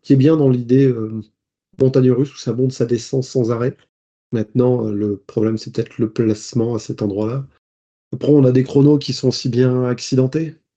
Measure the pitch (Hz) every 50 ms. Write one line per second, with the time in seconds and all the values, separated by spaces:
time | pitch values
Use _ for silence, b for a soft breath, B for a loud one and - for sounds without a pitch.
0 | _ - 143 131 131 156 160 156 139 135 127 123 120 117 131 135 139 131 120 113
1 | 110 110 110 107 104 _ _ _ _ _ _ _ _ _ _ - 131 131 131 139
2 | 127 127 120 123 147 139 - - - 127 113 120 131 131 131 - 147 117 120 117
3 | - - 139 131 127 - - 131 117 113 120 113 120 135 - _ _ _ _ _
4 | _ _ _ _ _ - 123 113 104 - - 123 123 127 123 120 110 107 101 101
5 | 107 104 101 95 _ - - 113 107 110 113 107 - - - 117 113 - - -
6 | 120 113 - - 113 110 107 - - - - 117 113 120 117 104 - - - -
7 | 110 104 95 104 110 113 127 135 139 - _ _ _ _ _ _ _ _ _ _
8 | _ - - - - 139 151 143 131 123 127 131 127 - - 143 135 147 151 139
9 | - - 131 - - 127 - - - 127 117 123 127 127 127 127 127 123 120 -
10 | - - 135 127 131 131 143 160 165 156 - _ _ _ _